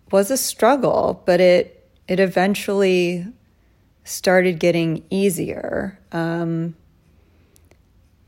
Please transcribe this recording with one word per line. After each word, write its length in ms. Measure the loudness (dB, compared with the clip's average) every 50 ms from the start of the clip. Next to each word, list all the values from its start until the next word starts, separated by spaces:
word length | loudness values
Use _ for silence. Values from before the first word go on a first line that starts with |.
| _ 0
was 220 | 0 0 2 2
a 40 | -2
struggle, 840 | -4 -4 -6 -2 2 2 2 2 2 0 0 0 0 0 -2 -4 -4 0
but 140 | 0 2 4
it, 480 | 6 6 4 4 2 -2 -10 _ _ _ _ _ _ -4
it 100 | 0 0
eventually 1080 | 0 0 2 0 0 0 -2 -4 -4 -4 0 0 2 2 2 2 0 -2 -4 -6 -8 -12 -14 _ _ _ _ _ _ _ _ _ _ _ _ _
started 560 | -16 -14 -12 -4 0 2 4 4 4 2 0 0
getting 460 | 0 0 2 2 0 -2 -2 -4 -6 -6
easier. 840 | -4 0 0 0 0 -2 -6 -6 -8 -8 -8 -6 -6 -6 -6 -8 -12 _ _ -10
Um, 640 | -6 -6 -4 -4 -4 -4 -4 -4 -2 -4 -4 -6 -8 _ _ _ _ _ _ _ _ _ _ _ _ _ _ _ _ _ _ _ -20 _ _ _ _ _ _ _ _ _ _